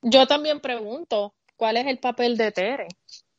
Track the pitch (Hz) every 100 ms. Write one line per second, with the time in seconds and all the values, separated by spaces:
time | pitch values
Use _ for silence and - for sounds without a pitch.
0 | 240 262 262 294 302 294 269 240 214 254
1 | 339 220 202 _ _ _ 226 226 269 262
2 | 254 240 240 233 220 202 190 269 175 185
3 | _ - _